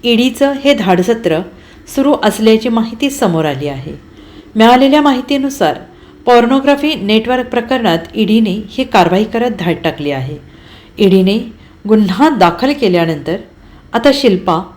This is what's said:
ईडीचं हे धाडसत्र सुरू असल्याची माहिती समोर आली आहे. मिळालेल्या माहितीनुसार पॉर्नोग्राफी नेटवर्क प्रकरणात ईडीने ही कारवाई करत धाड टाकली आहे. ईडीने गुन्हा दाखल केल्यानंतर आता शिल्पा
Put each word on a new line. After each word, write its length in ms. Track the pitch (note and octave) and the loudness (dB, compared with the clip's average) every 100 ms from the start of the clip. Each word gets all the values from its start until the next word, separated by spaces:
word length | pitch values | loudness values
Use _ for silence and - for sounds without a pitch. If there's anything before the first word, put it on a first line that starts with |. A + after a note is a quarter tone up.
ईडीचं 480 | A#3+ A#3 B3+ - C#4 | 2 2 2 0 -2
हे 220 | C#4 C#4 | 0 0
धाडसत्र 640 | B3 G3 F3+ F3+ A3+ F#3 D#3+ G3 - - - - - | 0 2 0 0 -2 0 -2 -4 -16 -20 -20 -10 -2
सुरू 180 | C4+ C#4 | 0 2
असल्याची 460 | G#3+ G#3+ A3 A3 A#3 | 0 0 2 2 0
माहिती 420 | A3+ A3+ - C#4 | -4 -4 -4 -6
समोर 340 | C#4 G#3+ E3 | -2 -2 0
आली 240 | D#3 C3+ C#3+ | -2 -4 -6
आहे. 240 | C3+ C#3+ C#3+ - - - - - A3 | -8 -12 -16 -20 -20 -20 -20 -10 2
मिळालेल्या 460 | A3 B3 C4+ D4 | 4 6 4 4
माहितीनुसार 760 | D4 B3+ B3+ C#4+ C4+ C4+ E3+ C3+ - - - - - | 2 0 -2 -4 -4 -2 -2 -2 -12 -20 -20 -8 2
पॉर्नोग्राफी 680 | A#3+ A#3 C4+ C#4 C#4+ D4+ | 4 4 2 2 0 0
नेटवर्क 520 | C#4 G3 A3 A3+ B3+ B3 | -4 0 0 0 -4 -2
प्रकरणात 520 | B3 A#3 C4 A3 E3 - | -4 -2 -2 0 -2 -4
ईडीने 480 | - G#3+ A3 A3 G3 G#3 | -4 0 2 0 -2 -8
ही 160 | - | -8
कारवाई 400 | C4 G#3+ E3+ F#3 | 0 2 2 2
करत 260 | G#3+ A3+ B3 G3 | -2 -2 -4 -4
धाड 140 | F3 E3 | -4 -4
टाकली 260 | E3 D#3 C#3+ | -4 -6 -6
आहे. 280 | C#3 C3 D3 - - - - - - | -6 -8 -10 -16 -20 -20 -20 -20 0
ईडीने 540 | G3+ F#3+ F#3+ G#3+ A#3 - - - G#3 | 2 4 2 0 -6 -16 -20 -16 0
गुन्हा 400 | A3 G3+ F3+ D4+ | 2 2 2 2
दाखल 440 | C4 F3+ E3+ C4 | 4 2 2 -4
केल्यानंतर 640 | C#4+ G#3+ F3 E3 D#3 C#3 F#3+ - - - - - | 0 0 0 0 -4 -6 -8 -10 -20 -20 -20 -8
आता 180 | - C#4+ | 0 0
शिल्पा 460 | C#4 B3 F3+ F#3 E3 F#3 | 2 2 0 0 -4 -4